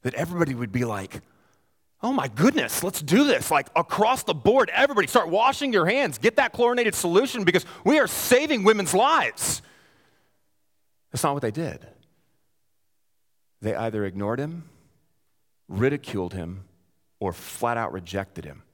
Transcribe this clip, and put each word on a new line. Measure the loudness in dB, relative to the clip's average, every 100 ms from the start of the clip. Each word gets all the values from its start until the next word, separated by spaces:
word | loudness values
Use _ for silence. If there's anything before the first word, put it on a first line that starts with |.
that | -6 -6
everybody | -6 -2 -2
would | -2 -6
be | -4
like, | -4 -6 -10 -14 _ _ _ _ _ _ _ _
"Oh | -4
my | -2 -4
goodness, | 2 2 2 -4 -4
let's | -6 -6
do | 0 2
this." | 4 2 2
Like, | 0 0
across | -2 -2 0 2 0
the | -2
board, | 0 4 4 4
everybody | 2 2 2 2
start | 2 2
washing | 2 2 2 0
your | 2 2
hands, | 2 -2 0
get | 2 2
that | 0
chlorinated | 2 2 2 0
solution | 0 2 2 2 0 2
because | 2 -2 -2 4
we | 4
are | 4
saving | -2 4 4 4 2
women's | 4 2 2
lives. | 2 4 4 0 -4 -6 -6 -10 _ _ _ _ _ _ _ _ _ _ _ _ _ _
That's | -2
not | -2 0
what |
they | -4
did. | -4 -8 -8 -18 _ _ _ _ _ _ _ _ _ _ _ _ _ _ _ _ _
They | -6
either | -4 -4 -4 -6
ignored | -4 -4 -4
him, | -6 -10 -16 _ _ _ _ _ _ _ _ _ _
ridiculed | -2 0 -2 -6 -6 -6
him, | -6 -10 -12 -18 _ _ _ _ _
or | -8
flat | -8 -14 -6 -4 -2
out | -4
rejected | -8 -8 -8 -8 -12
him. | -16 -18 _